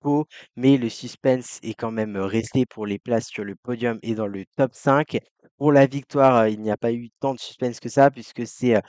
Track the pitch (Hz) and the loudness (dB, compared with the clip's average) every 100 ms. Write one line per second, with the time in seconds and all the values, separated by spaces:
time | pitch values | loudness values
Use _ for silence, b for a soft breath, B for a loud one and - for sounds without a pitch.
0 | 143 143 151 B B - 131 139 117 - | -4 -2 -4 B B 0 2 2 0 -8
1 | 123 - 135 127 123 - 117 107 117 113 | -16 -4 0 0 -4 -12 -12 -8 -6 -4
2 | 107 98 95 110 107 131 123 - 104 101 | -4 -4 -2 -2 -2 -2 -2 -4 -8 -8
3 | - 113 - - 101 95 - 120 120 113 | -2 -4 -4 -12 -12 -12 -10 -6 -4 -6
4 | 107 110 107 101 95 - 131 - - 139 | -6 -6 -6 -8 -12 -2 -2 -2 0 0
5 | 156 117 - _ _ _ 143 143 139 139 | 0 -6 -8 _ _ _ 4 6 4 2
6 | 131 143 135 123 110 107 107 104 117 117 | -4 4 6 6 2 0 -4 -2 -2 -4
7 | 120 _ - 127 - - 127 117 120 139 | -8 _ -6 -6 -12 -6 -6 -6 -4 4
8 | 139 131 113 - 120 - 127 120 | 4 4 -14 -10 -10 -2 2 2